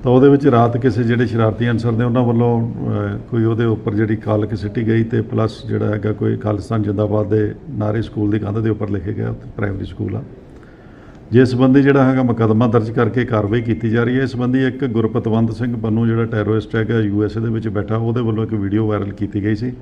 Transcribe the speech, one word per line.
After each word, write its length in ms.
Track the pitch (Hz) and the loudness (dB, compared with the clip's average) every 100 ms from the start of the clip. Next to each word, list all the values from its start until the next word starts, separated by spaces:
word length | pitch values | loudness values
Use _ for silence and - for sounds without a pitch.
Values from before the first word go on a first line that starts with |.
ਤਾਂ 100 | 127 | 4
ਉਹਦੇ 160 | 127 139 | 6 8
ਵਿੱਚ 180 | 139 143 | 6 6
ਰਾਤ 300 | 117 117 117 | 4 4 2
ਕਿਸੇ 260 | 131 107 | 0 0
ਜਿਹੜੇ 240 | 117 120 120 | 0 0 0
ਸ਼ਰਾਰਤੀ 440 | 113 110 98 120 | 2 0 2 0
ਅਨਸਰ 220 | 113 120 | 0 0
ਨੇ 120 | 113 | 0
ਉਹਨਾਂ 180 | 123 123 | 0 2
ਵੱਲੋਂ, 500 | 120 117 120 117 117 | 2 2 2 2 -2
ਅਹ, 460 | 113 120 104 101 107 - | -4 -4 -2 -4 -6 -4
ਕੋਈ 140 | 117 | 0
ਉਹਦੇ 200 | 113 113 | 0 2
ਉੱਪਰ 300 | 117 110 113 | 0 0 -2
ਜਿਹੜੀ 220 | 104 110 107 | -2 0 -2
ਕਾਲਕ 380 | 107 107 104 | 0 0 0
ਸਿੱਟੀ 320 | 107 101 123 110 | -4 -6 -4 0
ਗਈ 180 | 113 | 0
ਤੇ 160 | 113 117 | 0 -2
ਪਲੱਸ 460 | 110 113 110 - 113 | -2 -2 -2 -4 -6
ਜਿਹੜਾ 200 | 107 107 | -2 -2
ਹੈਗਾ 260 | 104 107 | -2 -2
ਕੋਈ 240 | 104 110 110 | -2 -2 -2
ਖਾਲਿਸਤਾਨ 460 | 104 104 - 110 | -2 -4 -4 -2
ਜ਼ਿੰਦਾਬਾਦ 480 | 104 101 104 107 101 | -2 0 0 0 0
ਦੇ 240 | 107 104 110 165 | 0 0 -6 -10
ਨਾਅਰੇ 320 | 123 107 113 | -6 -2 -2
ਸਕੂਲ 280 | 104 113 104 | -4 -4 -2
ਦੀ 80 | 107 | -2
ਕੰਧ 200 | 104 110 | -2 -2
ਦੇ 120 | 110 | -2
ਉੱਪਰ 200 | 104 101 | -2 -4
ਲਿਖੇ 220 | 98 87 | -6 -6
ਗਏ, 120 | 107 | -6
ਉੱਥੇ 240 | 113 117 - - | -6 -6 -10 -6
ਪ੍ਰਾਇਮਰੀ 280 | 101 98 | -6 -6
ਸਕੂਲ 320 | 98 - 101 104 | -8 -8 -6 -6
ਆ, 60 | - - - - - - - - - - - | -10 -18 -20 -20 -20 -20 -20 -20 -20 -20 2
ਜਿਸ 180 | 117 131 | 4 6
ਸੰਬੰਧੀ 340 | 120 131 139 | 4 6 6
ਜਿਹੜਾ 220 | 135 135 | 6 4
ਹੈਗਾ 180 | 131 131 | 4 2
ਮੁਕੱਦਮਾ 440 | 123 113 110 110 120 | 0 2 2 4 4
ਦਰਜ 240 | 113 110 | 2 0
ਕਰਕੇ 340 | 110 117 123 | 0 0 0
ਕਾਰਵਾਈ 380 | 120 110 101 120 | 0 0 0 0
ਕੀਤੀ 280 | 113 107 113 | 0 -2 0
ਜਾ 140 | 117 | 0
ਰਹੀ 140 | 120 131 | 0 0
ਹੈ। 40 | |
ਇਸ 80 | 131 | -2
ਸੰਬੰਧੀ 340 | 117 123 131 | -2 0 2
ਇੱਕ 200 | 131 127 | 0 -2
ਗੁਰਪਤਵੰਤ 680 | 135 110 113 117 113 113 113 | -2 0 0 -2 0 0 0
ਸਿੰਘ 280 | 110 123 117 | -2 -4 -4
ਪੰਨੂ 260 | 113 110 117 | -2 0 0
ਜਿਹੜਾ 180 | 113 | 0
ਟੈਰੋਰਿਸਟ 520 | 113 113 101 110 - 113 | 0 -2 0 0 0 -2
ਹੈਗਾ 240 | 107 117 | 0 0
ਯੂ 240 | 104 101 | 0 0
ਐਸ 120 | 104 110 | -2 -2
ਏ 40 | |
ਦੇ 100 | 113 | -4
ਵਿੱਚ 180 | 113 110 | -4 -4
ਬੈਠਾ, 280 | 101 101 113 | -4 -4 -2
ਉਹਦੇ 240 | 117 120 | -2 -2
ਵੱਲੋਂ 240 | 113 107 | -2 -2
ਇੱਕ 100 | 110 | -2
ਵੀਡੀਓ 320 | 110 98 107 107 | -4 -2 0 0
ਵਾਇਰਲ 260 | 104 98 | -2 -4
ਕੀਤੀ 300 | 98 101 104 | -6 -6 -2
ਗਈ 120 | 104 | -2
ਸੀ 180 | 104 123 120 | -2 -4 -8